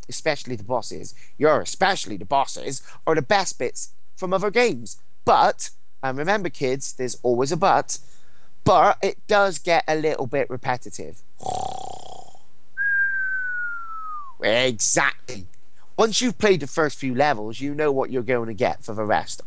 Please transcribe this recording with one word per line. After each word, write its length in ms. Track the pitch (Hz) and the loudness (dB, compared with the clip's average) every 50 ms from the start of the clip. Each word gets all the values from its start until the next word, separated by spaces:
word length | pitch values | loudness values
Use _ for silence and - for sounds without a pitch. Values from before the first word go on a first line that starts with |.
| - - | -8 -6
especially 480 | 123 - - 160 143 - - 123 127 | -6 -2 0 0 -2 -2 -2 -6 -6
the 80 | 107 98 | -6 -4
bosses, 500 | 92 127 117 101 - 87 82 - - - - - - - - | -2 -2 -2 -2 -4 -6 -6 -6 -6 -6 -6 -6 -6 -2 2
you're 220 | 139 156 147 113 | 4 4 4 4
especially 560 | 87 - - - 185 190 190 - - - 104 | 2 0 0 2 2 2 2 0 -2 -4 -4
the 80 | 87 104 | -4 -2
bosses, 580 | 98 139 139 127 - - - 65 120 131 - - - - - - | 0 2 2 2 2 -2 -4 -4 -4 -4 -6 -6 -8 -8 -4 0
are 80 | 160 160 | 2 2
the 80 | 156 | 2
best 360 | 143 - 208 196 175 - - - | 4 4 4 4 4 2 0 -2
bits 320 | 131 - - - - - - - - - - | -2 -2 -2 -4 -4 -4 -6 -6 -6 -6 -6
from 180 | - 190 180 185 | -4 -2 0 0
other 160 | 190 196 208 | 0 0 2
games. 480 | 180 233 247 226 151 117 117 - - - - - - - - | 2 4 4 4 2 0 -4 -6 -6 -6 -8 -8 -8 -2 4
But, 460 | - 196 120 160 202 - - - - - - - - - - | 4 6 6 6 4 4 2 -2 -4 -6 -6 -8 -8 -6 -4
and 160 | 135 131 127 139 | -4 -4 -2 -2
remember 300 | 151 185 208 214 185 175 | 0 0 0 0 0 -2
kids, 440 | - - 143 127 131 135 - - | -2 0 0 0 0 0 -2 -4
there's 260 | - - 127 120 - - | -4 -4 -4 -4 -2 0
always 300 | - 123 120 120 139 139 | 0 2 2 2 2 0
a 40 | 175 | 2
but, 420 | 160 196 180 120 139 - - - - - - - - - - - - - - - - - | 4 4 6 6 4 4 2 -2 -2 -4 -6 -8 -8 -8 -6 -6 -6 -6 -6 -4 0 4
but 340 | - 190 143 165 202 - - | 6 8 8 8 6 6 4
it 240 | 196 190 - - - | 2 -2 -2 -2 0
does 320 | - 208 202 202 196 165 - | 2 4 4 4 4 2 0
get 260 | - 175 170 156 - | 2 2 4 4 4
a 100 | - 156 | 2 0
little 300 | 156 151 156 143 - 131 | 2 2 0 0 0 -2
bit 240 | 117 147 139 120 110 | -2 0 0 0 0
repetitive. 720 | 123 123 - 139 127 123 - 104 - - 82 78 - - - - - - - - - - - - - 50 50 50 50 50 50 - - - - - - - - - - - - - - - 1077 1077 1077 1077 1077 1077 1077 1077 1077 1077 1077 1077 1077 1077 1077 1077 1077 1077 1077 1077 1077 1077 1077 1077 1077 1077 1077 1077 - - - - | -4 -4 -2 -2 -2 -2 -2 -6 -8 -6 -8 -8 -8 -8 -8 -8 -8 -6 -4 -4 -4 -2 -4 -4 -4 -6 -6 -6 -8 -8 -8 -8 -8 -8 -8 -8 -8 -8 -8 -8 -8 -8 -8 -6 -4 -2 -2 0 0 0 0 0 -2 -2 -2 -2 -4 -4 -4 -4 -4 -4 -4 -6 -6 -6 -6 -8 -8 -8 -6 -6 -6 -6 -8 -8 -6 -2
Exactly. 1040 | - 104 110 120 131 131 117 101 - - - 170 143 131 - - - - 120 98 87 - - - - - - - - - - | 0 2 2 2 2 2 0 0 0 2 2 2 2 2 0 -4 -6 -8 -6 -6 -8 -8 -8 -8 -8 -8 -8 -8 -8 -4 0
Once 240 | - 220 226 196 - | 2 2 2 4 2
you've 160 | 254 247 - | 0 0 0
played 240 | - 214 208 190 151 | 2 4 4 4 4
the 60 | 143 | 2
first 320 | 131 - 170 156 143 - - | -2 0 0 0 0 0 -2
few 160 | 135 131 123 | -4 0 2
levels, 460 | 123 147 151 131 104 107 110 110 101 | 4 4 4 4 0 -2 -6 -6 -4
you 140 | 135 143 147 | -4 -4 -2
know 160 | 147 151 147 | 0 2 2
what 200 | 135 135 120 - | 2 2 0 0
you're 120 | 123 127 | 0 -2
going 260 | 110 120 127 120 113 113 | 0 2 0 0 0 -2
to 60 | 110 | 0
get 300 | 101 123 87 76 - - | 2 2 2 2 0 -2
for 80 | - | -4
the 120 | 104 107 110 | -2 -2 2
rest 360 | 104 101 80 - - - - - | 2 2 2 2 -2 -6 -8 -4